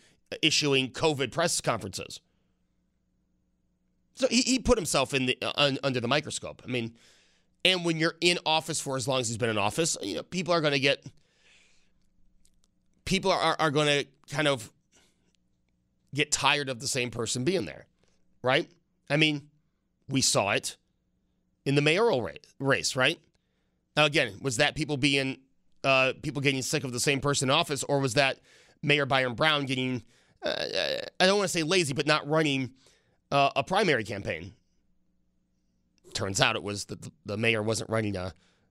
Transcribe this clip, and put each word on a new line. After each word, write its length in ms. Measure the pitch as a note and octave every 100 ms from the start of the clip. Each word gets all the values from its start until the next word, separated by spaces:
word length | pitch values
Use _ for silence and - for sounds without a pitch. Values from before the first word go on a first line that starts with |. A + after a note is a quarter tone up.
| _ _ -
uh, 40 | -
issuing 480 | D#3+ - D3 C3+ C3
covid 420 | - D#3+ C#3 C3
press 280 | D3+ E3+ -
conferences. 600 | D3 A2+ G2+ - - - _ _ _ _ _ _ _ _ _ _ _ _ _ _ _ _ _ _ _
So 140 | - B3+
he, 140 | A#3
he 160 | B3 B3+
put 200 | G3 A#3+
himself 340 | E3 D#3 B2+
in 140 | C#3 B2+
the, 120 | -
uh, 100 | A2 -
un-, 220 | C#3+ C3+
under 180 | C#3 B2
the 80 | A#2
microscope. 540 | D3 D3+ - D#2+ D2
I 60 | G2+
mean, 240 | B2 A2+ - _ _ _ _ _ _
and 200 | F3+ F#3
when 140 | E3+ D#3+
you're 180 | E3 -
in 180 | E3+ F3 D3+
office 340 | D#3+ D#3 D3+
for 160 | C#3 C3
as 120 | C3+
long 120 | C3
as 80 | A2+
he's 80 | A2+
been 140 | A2+
in 80 | G#2+
office, 380 | G2+ D#3 E3 -
you 140 | -
know, 80 | -
people 320 | - F3+ F3
are 60 | E3+
gonna 180 | D3+ C#3+
get, 260 | C#3 C#3 B2 - _ _ _ _ _ _ _ _ _ _ _ _ _ _ _ _ _ _
people 260 | - F#3+ F#3+
are, 100 | E3
are, 160 | D#3+ -
are 120 | D#3
gonna 340 | D3 D3 C#3+ - _ -
kind 160 | D3 D3+
of 260 | C3+ - _ _ _ _ _ _ _ _ _ _ _ _ _ _
get 160 | C3 D3+
tired 360 | - C3+ D3 C3+
of 100 | A#2+
the 60 | C3+
same 240 | C#3 A#2+
person 320 | A#2+ A2+ B2
being 220 | B2+ F#3
there, 220 | E2 B1+ - _ _ _ _ _
right? 280 | B2 C#3+ D3+ _ _ _ -
I 60 | D3
mean, 340 | D#3 D3 - _ _ _ _ _ -
we 120 | C3+
saw 300 | - C#3 G2+
it 240 | A#2+ - - _ _ _ _ _ _ _ _
in 100 | -
the 80 | C#3+
mayoral 400 | D3 F3 A#3 C3+
ra-, 100 | F#2+ C#2 - -
race, 340 | C3+ A2+ -
right? 240 | C3 C3 E3+ _ _ _ _ _ _ _ -
Now, 80 |
again, 320 | D3+ D#3 B2 G2
was 180 | C3+ A2
that 180 | D3 -
people 200 | D#3 C#3+
being, 420 | C#3+ C#3 C3+ C3 _ _ _ _
uh, 300 | C#3 C3 C3 -
people 180 | - B2+
getting 220 | C3+ C3+
sick 220 | A#2+ D3+
of 80 | C3
the 80 | A#2+
same 200 | D3+ C#3
person 300 | C#3+ C#3 C3
in 40 |
office, 280 | D3+ E3 C#3
or 140 | - C#3+
was 160 | C3+
that 240 | A#2 C3+ - _ - _ _
Mayor 240 | D3 D3 C3+
Byron 280 | C3+ B2+
Brown 320 | A2+ D#3 D3 C3+
getting, 380 | C3 B2+ B2+ - _ _ _
uh, 220 | - - - - D2 C#2+ - -
I 80 | F#3
don't 100 | G3+
wanna 120 | F#3+
say 160 | F3
lazy, 280 | D#3 F#3+ C#3+
but 140 | C3 D3
not 200 | D3+ C#3+
running, 420 | D#3 D#3 C3+ B2+ - _ _ _ _ -
uh, 180 | C#3 C#3 -
a 80 |
primary 400 | C3+ F#3+ G3 B2+
campaign? 480 | G#2 G2+ G#2 E2 F#2+ - _ _ _ _ _ _ _ _ _ _ _ _ _ _ -
Turns 260 | - G2+ G2
out 160 | B2+ A2
it 60 |
was 240 | F2+ G2+ -
that 160 | -
the, 100 | - - G2+
the 100 | G#2
mayor 260 | A#2 A2
wasn't 280 | G#2+ A2 -
running 260 | A2 G#2+ F#2+
a 160 | F#2 - _ _ _